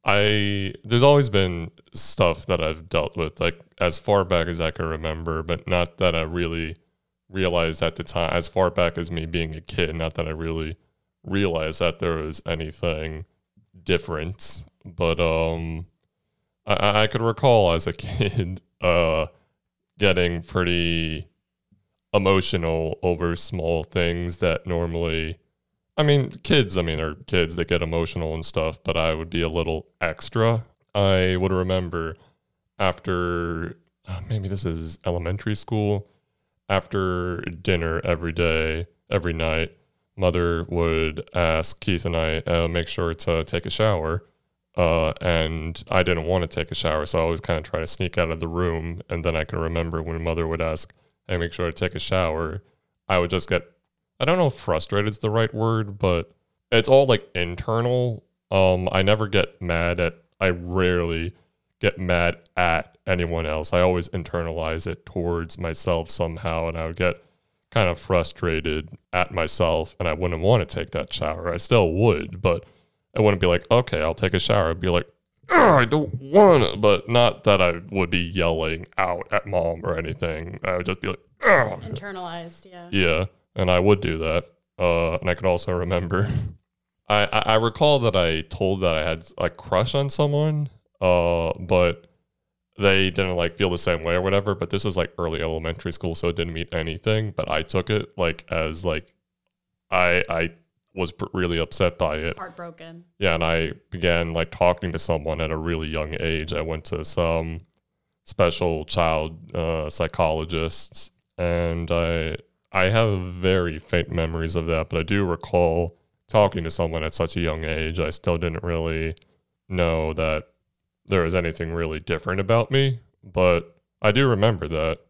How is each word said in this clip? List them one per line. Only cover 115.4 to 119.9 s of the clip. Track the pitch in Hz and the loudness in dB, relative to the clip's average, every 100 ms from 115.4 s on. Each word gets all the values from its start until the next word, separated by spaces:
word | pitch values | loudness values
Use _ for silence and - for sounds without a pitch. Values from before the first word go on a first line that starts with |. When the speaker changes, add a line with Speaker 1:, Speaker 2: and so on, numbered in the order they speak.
| - 90 85 82 85 - _ _ _ | 0 2 2 2 -2 -6 _ _ _
Speaker 1:
talking | 110 101 92 | 4 4 2
to | 82 | -4
someone | - 85 82 | -2 -2 -2
at | 78 | -4
such | - 85 87 | -2 -2 0
a | |
young | 82 80 78 | -2 -2 -4
age. | 78 80 82 | -4 -4 -2
I | 78 | -2
still | 78 - 85 | -2 -2 0
didn't | 85 80 | -2 -4
really | 87 82 82 80 80 80 _ _ _ _ _ | -4 -2 -2 -2 -4 -8 _ _ _ _ _
know | 92 85 | 0 0